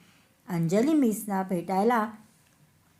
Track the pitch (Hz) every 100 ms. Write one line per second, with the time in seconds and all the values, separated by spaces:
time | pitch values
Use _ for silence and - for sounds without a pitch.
0 | - _ _ _ - 170 165 196 269 311
1 | 247 196 - 190 185 180 170 190 220 240
2 | 214 - - _ _ _ _ _ _ _